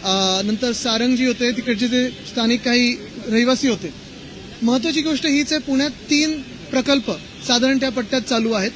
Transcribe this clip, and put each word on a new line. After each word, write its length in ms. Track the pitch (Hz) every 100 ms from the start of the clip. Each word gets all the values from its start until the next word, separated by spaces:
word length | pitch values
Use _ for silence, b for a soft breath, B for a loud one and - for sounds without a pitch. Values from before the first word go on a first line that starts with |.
अ, 380 | 196 190 190 190
नंतर 300 | 202 214 247
सारंगजी 540 | 233 247 220 240 254 254
होते, 260 | 240 240
तिकडचे 360 | 247 240 220 240
जे 220 | 247 254
स्थानिक 520 | - - - 226 240
काही 360 | 254 240 240 247 - - 220
रहिवासी 400 | 220 240 262 269
होते. 260 | 202 156 - - - - - - -
महत्त्वाची 400 | 233 254 233 302
गोष्ट 240 | 311 294 320
हीच 280 | 285 294
आहे, 80 | 311
पुण्यात 280 | 285 269 294
तीन 520 | 254 - 294 311 311
प्रकल्प 720 | 269 - - 262 254 277 226 165 - - -
साधारण 320 | 240 254 269
त्या 100 | 269
पट्ट्यात 320 | 254 220 262
चालू 300 | 220 233 226
आहेत. 200 | 226 196